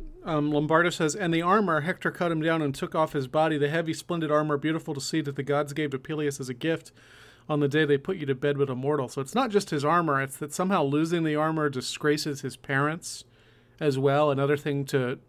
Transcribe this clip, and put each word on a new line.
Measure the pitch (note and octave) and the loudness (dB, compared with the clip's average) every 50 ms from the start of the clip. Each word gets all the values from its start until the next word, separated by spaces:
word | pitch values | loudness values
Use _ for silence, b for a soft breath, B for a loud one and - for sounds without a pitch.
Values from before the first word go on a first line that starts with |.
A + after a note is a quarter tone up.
| - - - - F4+ | -10 -14 -16 -12 -6
Um, | G3 D#3+ D3 D3 D3+ | -2 0 0 2 2
Lombardo | D3 D3 D3+ D3 D#3+ E3 E3+ F3+ | 2 2 2 4 4 4 4 4
says, | - - E3 D3+ - | 2 0 0 0 0
"And | G#3+ F#3+ E3+ | 0 -2 0
the | E3 E3 | 0 2
armor, | E3+ F3 G3 A3 G3+ F3 D#3+ D3+ | 2 4 4 4 4 2 2 0
Hector | C#3+ F#3 F3+ - - F3 | 0 -2 -4 -2 -4 -4
cut | - - F3+ E3+ | -2 0 0 0
him | E3 D#3 | 0 0
down | D#3 E3 E3 D#3+ | 0 0 2 2
and | D3+ C#3 C3+ | 0 -2 -2
took | - F3+ E3+ - | -4 -6 -4 0
off | E3 D#3 - | 0 0 0
his | - D3 C3 B2 | 0 -4 -4 0
body, | - D#3 D#3 D#3+ D#3 | 0 2 2 2 2
the | C#3+ D3 C#3+ | 2 0 0
heavy, | D#3 E3 E3 D#3+ D3+ | 0 0 -2 -2 -4
splendid | - - - F3 E3+ D#3+ D3 | -6 -6 -6 -4 -2 0 2
armor, | D3+ D3+ D3+ D3+ D3 | 2 2 2 2 0
beautiful | C#3 D3 D#3 D#3+ D#3+ D#3+ E3 | 0 0 0 -2 -2 -4 -6
to | D3 C3+ | -8 -6
see, | - - - D#3+ | -6 -4 -2 -2
that | C#3+ C#3+ C#3 | -2 -2 -4
the | D3 | -4
gods | C3 B2+ C#3+ D3 D3+ C#3+ | -2 -2 0 0 -2 -2
gave | C#3+ D#3 D3+ C#3 | -4 -4 -4 -2
to | C3 C3 | -4 -6
Peleus | - - D#3 D#3 D3+ C#3+ C#3+ - | -6 -6 -4 -2 -2 -2 -4 -4
as | C3 B2+ | -8 -10
a | B2 | -8
gift | A#2+ D3+ D#3+ D#3+ D#3+ - - B B B B B B B B B B B - | -4 -4 -2 -2 -4 -6 -12 B B B B B B B B B B B -2
on | D3+ D3 | 0 0
the | C#3+ C#3+ | 2 2
day | C#3 D#3 D#3 | 2 2 4
they | C#3+ C#3+ | 4 2
put | C#3 - F#3+ F#3+ | 2 0 -2 -6
you | E3+ D3 | -4 -2
to | C3+ C3+ | -4 -2
bed | C3 D3+ C#3+ C#3+ C#3 | 0 0 0 0 0
with | C#3+ C#3 | 0 0
a | - | -2
mortal." | B2+ C3 C#3+ D3+ C#3+ B2+ A#2 | -2 -2 0 0 0 -2 -4
So | - C#3+ | -6 -8
it's | C3+ - - | -6 -2 -2
not | A#3+ C4+ A#3 | -2 0 2
just | G3+ G3+ G3+ - | 2 0 0 0
his | E3 C#3+ C#3 | -2 0 2
armor, | D3+ E3 F3 E3 D#3 C#3 C3+ | 2 2 4 4 2 2 0
it's | C3+ C3+ - - | 0 -2 -6 -8
that | D#3 C#3+ | -10 -6
somehow | - - F3+ F#3 G3+ F3 | -4 -2 0 2 2 2
losing | D3 C#3 C#3+ D3+ D#3+ D#3+ F3 E3+ | 2 2 2 2 2 2 0 0
the | D#3+ D#3 D3+ | 0 0 0
armor | D3+ D#3 D#3+ D#3+ D#3 D3+ D3 | 0 0 0 0 0 0 0
disgraces | B2 C3 B2 - - - D3 D3 D3 D3+ - D#3 C#3+ C#3 | -2 -4 -6 -6 -6 0 2 2 2 2 0 -4 -6 -6
his | - B2+ - | -8 -10 -10
parents | - - - C#3 C3+ C#3+ D3+ D#3+ F3 - - - - - b b b b b b b b b b - | -10 -6 -2 0 2 2 0 -2 -4 -8 -12 -12 -12 -16 b b b b b b b b b b -2
as | D#3 D3 C3 C3+ | 0 0 2 2
well, | C3+ C#3+ C#3 C#3+ D3+ D3 | 4 4 4 4 4 4
another | C#3 C3+ C#3 C#3 D3 | 4 2 2 2 2
thing | C#3+ - D3+ C#3 C#3+ C#3 | 0 0 -2 -2 -2 -2
to | - - C3+ B2 B2 C3 - - | 0 0 0 0 0 -4 -6 -10